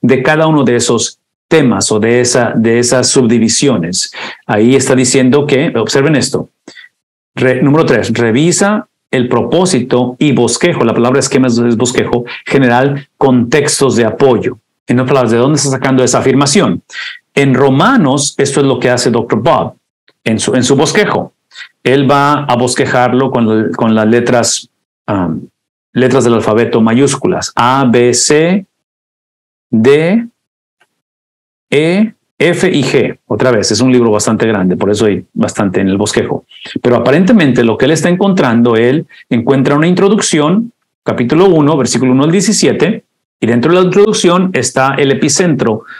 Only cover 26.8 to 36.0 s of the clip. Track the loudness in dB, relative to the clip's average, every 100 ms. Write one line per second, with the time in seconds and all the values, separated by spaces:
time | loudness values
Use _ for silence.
26.8 | 2 2 0 -2 -4 -4 -6 -2 0 2
27.8 | 2 2 2 0 0 2 2 -2 -6 _
28.8 | _ _ _ _ _ _ _ _ -4 0
29.8 | 4 4 2 -2 -4 _ _ _ _ _
30.8 | _ _ _ _ _ _ _ _ -4 -2
31.8 | 0 0 -2 -4 _ -4 -2 0 0 0
32.8 | 0 0 -2 -6 -8 -2 0 0 -2 0
33.8 | 2 2 2 0 0 -2 -2 -2 -2 -2
34.8 | -2 0 0 -2 -6 -6 -4 -2 -2 -2
35.8 | -2 -2